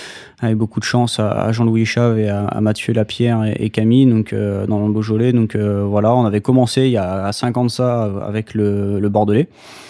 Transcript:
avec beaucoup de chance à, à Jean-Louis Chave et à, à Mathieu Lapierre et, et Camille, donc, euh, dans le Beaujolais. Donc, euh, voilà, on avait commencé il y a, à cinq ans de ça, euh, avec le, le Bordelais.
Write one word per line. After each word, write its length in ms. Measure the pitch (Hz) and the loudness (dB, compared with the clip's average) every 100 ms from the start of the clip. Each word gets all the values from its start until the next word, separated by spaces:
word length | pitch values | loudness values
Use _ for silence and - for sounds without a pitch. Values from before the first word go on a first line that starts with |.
| - - - - | -18 -18 -20 -6
avec 160 | 117 110 | -2 0
beaucoup 240 | 113 - | -2 -4
de 60 | - | -2
chance 340 | 120 120 - | 0 0 0
à, 120 | 107 | -2
à 200 | 110 107 | 0 0
Jean-Louis 320 | 113 117 113 | 0 2 2
Chave 340 | 110 120 120 110 | 0 2 2 2
et 120 | 104 | 0
à, 160 | 101 101 | -2 -2
à 160 | - | -2
Mathieu 320 | 107 101 - | 0 0 -2
Lapierre 500 | 110 107 - 120 113 | -2 -2 -2 0 0
et, 220 | 110 - 107 | -2 -2 -2
et 20 | |
Camille, 380 | 110 110 127 131 | 0 2 4 4
donc, 260 | 110 107 | 4 0
euh, 340 | 107 104 98 101 | -2 -2 -2 -2
dans 200 | 104 104 | 0 0
le 80 | |
Beaujolais. 400 | 107 104 110 123 | -2 0 0 2
Donc, 200 | 120 110 | 2 0
euh, 300 | 110 104 101 101 | 0 -2 -2 0
voilà, 280 | 104 107 | 2 2
on 100 | 123 | 4
avait 160 | 113 104 | 2 0
commencé 460 | 101 127 120 - 131 | 2 2 2 2 2
il 60 | |
y 40 | 113 | 2
a, 300 | 92 95 101 | -2 -4 -4
à 60 | |
cinq 260 | - 123 120 | -4 -4 -2
ans 80 | 120 | -2
de 40 | |
ça, 340 | - 127 120 | -2 -2 0
euh, 220 | 107 98 101 | -2 -4 -6
avec 280 | 107 107 | -6 -4
le, 440 | 110 104 101 101 101 | -2 0 0 -2 -2
le 100 | 104 | 0
Bordelais. 400 | 107 101 107 175 - - - | 2 2 2 0 -6 -20 -20